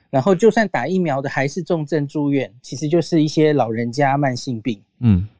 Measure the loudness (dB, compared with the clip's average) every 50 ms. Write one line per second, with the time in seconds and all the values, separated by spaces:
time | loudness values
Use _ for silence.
0 | _ _ -4 0 2 2 2 4 4 4 4 4 0 0 -2 -4 -4 -2 -2 0
1 | 0 0 -2 -2 -4 -4 -4 -2 -2 -2 -4 -6 -4 -4 -4 -4 -2 -2 -2 -4
2 | -4 -4 -4 -4 -2 0 0 0 -2 -4 -8 -18 _ -12 -10 -6 -4 0 0 0
3 | 0 2 2 2 2 2 2 2 2 4 4 2 0 0 -2 -4 -4 -4 -2 0
4 | 0 2 2 0 0 -2 -2 -4 -6 -8 -8 -6 -4 -6 -6 -6 _ _ _ _
5 | 2 4 4 4 2 -4 -10 _